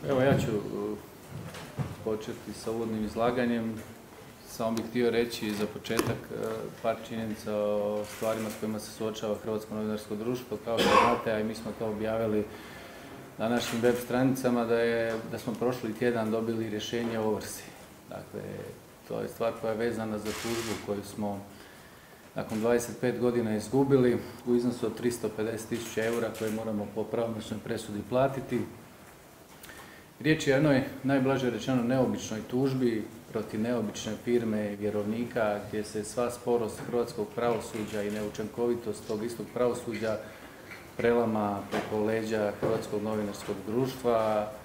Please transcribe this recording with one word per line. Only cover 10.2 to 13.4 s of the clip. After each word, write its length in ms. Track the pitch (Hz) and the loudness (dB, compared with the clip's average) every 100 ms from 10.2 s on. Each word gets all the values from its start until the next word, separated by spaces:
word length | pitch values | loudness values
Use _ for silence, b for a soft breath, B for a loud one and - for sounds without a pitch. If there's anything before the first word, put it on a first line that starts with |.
| 113 123 - 107 - | -2 -2 -4 -6 -2
Kao 140 | 113 | 2
što 100 | - 123 | 6 6
znate, 280 | 117 120 113 | 6 4 2
a 80 | 110 | 0
i 40 | |
mi 120 | 110 110 | 0 -4
smo 160 | 110 107 | -8 -4
to 80 | 110 | -4
objavili 560 | 104 107 110 113 107 104 B B B B B B B B | -2 -2 0 2 2 0 B B B B B B B B
na 120 | - | -4